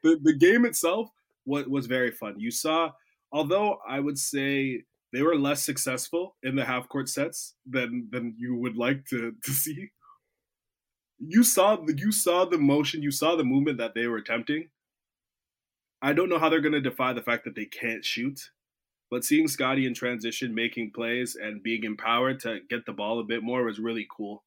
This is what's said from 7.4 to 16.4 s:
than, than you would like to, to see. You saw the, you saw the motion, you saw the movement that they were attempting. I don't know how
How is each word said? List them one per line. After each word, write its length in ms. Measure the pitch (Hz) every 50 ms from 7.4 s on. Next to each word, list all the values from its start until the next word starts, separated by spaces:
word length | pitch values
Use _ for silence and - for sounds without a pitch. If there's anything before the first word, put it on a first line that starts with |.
| - - _ _ _
than, 420 | 131 127 131 123 117 120 123 120 107
than 240 | 117 127 120 120 110 113
you 160 | 120 123 123
would 200 | 117 123 123 110
like 300 | 117 120 123 139 139 135
to, 260 | - 131 120 117 117 110 - -
to 60 | - 135
see. 380 | 135 - 156 151 151 196 208 _ _ _ _ - _ _ _ _ _ _ _ _ _ _ _ _ _ _ _ _ _ _ _ _ _
You 240 | - 156 175 220 247
saw 320 | - - 196 185 202 214
the, 180 | 170 160 156 151
you 160 | 139 170 214 208
saw 320 | - - 180 170 180 185
the 140 | 175 175 165
motion, 440 | 147 139 143 147 147 143 - 160 147
you 80 | 143
saw 260 | 139 - 151 160 175
the 80 | 165 147
movement 340 | 123 131 139 143 151 139 117
that 160 | 117 113 -
they 120 | 113 117
were 120 | 120 117 110
attempting. 500 | 101 - 117 117 117 - 147 156 165 160 _ _ _ _ _ _ _ _ _ _ _ _ _ _ _ _ _ _ _ _ _ _ _ _ _ _ -
I 100 | 139 151
don't 160 | 156 185 185
know 100 | 175
how 100 | 160